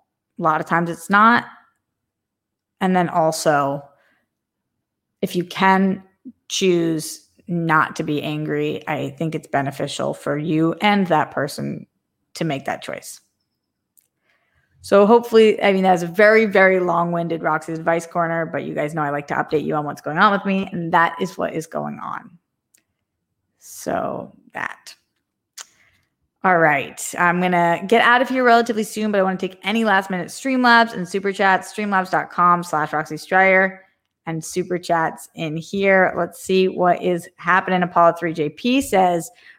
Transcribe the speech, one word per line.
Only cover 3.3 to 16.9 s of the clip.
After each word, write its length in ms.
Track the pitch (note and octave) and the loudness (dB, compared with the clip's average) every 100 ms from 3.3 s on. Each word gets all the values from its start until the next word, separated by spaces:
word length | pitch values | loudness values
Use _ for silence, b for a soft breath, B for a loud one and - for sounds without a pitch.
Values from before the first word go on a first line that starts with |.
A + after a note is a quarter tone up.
| D#3 E3 D3 C#3 C#3+ - _ _ _ _ _ _ _ _ _ _ _ _ _ | 0 2 2 2 -2 -10 _ _ _ _ _ _ _ _ _ _ _ _ _
if 140 | F#3+ F3+ | -6 -4
you 80 | |
can 580 | F3 - F#3+ F#3+ F#3+ F#3+ - _ C4 - - | -6 0 2 4 2 -2 -10 _ -20 -20 -10
choose 800 | - F#3+ E3+ E3 D#3+ D#3 - _ _ - | -2 2 2 0 -4 -6 -14 _ _ -8
not 480 | E3+ E3 D#3 - - | -4 2 2 2 -2
to 60 | |
be 180 | D#3+ D3 | -4 -4
angry, 640 | D#3 D3+ D3+ D3 D3+ - - | -4 -6 -4 -4 -4 -4 -6
I 220 | D3 C#3 | -6 -6
think 240 | C#3 E3 | -6 -6
it's 120 | D#3 - | -6 -4
beneficial 640 | C#3 C3+ C3+ D3 - C#3+ | -4 -4 -6 -6 -6 -6
for 240 | C#3+ D3 D3 | -6 -6 -4
you 380 | D#3+ D#3 E3 E3 | -2 0 0 0
and 260 | G#3 G3+ F#3 | 0 0 2
that 240 | D3+ C#3 | 0 0
person 560 | - D3 - C#3+ - - _ _ _ _ | -4 -6 -6 -10 -10 -14 _ _ _ _
to 100 | - | -8
make 200 | E3 C3+ | -6 -6
that 180 | - E2 | -6 -10
choice. 380 | - - - - _ _ _ _ _ _ _ _ _ _ _ _ _ _ _ _ | -10 -14 -14 -20 _ _ _ _ _ _ _ _ _ _ _ _ _ _ _ _
So 220 | - G3+ | 2 4
hopefully, 560 | G3+ A#3+ A#3 A3+ A3 G3+ | 6 6 4 4 6 4
I 100 | G3+ | 2
mean, 100 | F#3+ | 2
that's 200 | F#3 F3+ | 4 2
a 40 | E3+ | 0
very, 380 | E3+ G#3 A3 | 4 6 6
very 340 | A3 G3 F#3+ F#3 | 4 4 4 4
long-winded 640 | F3+ | 0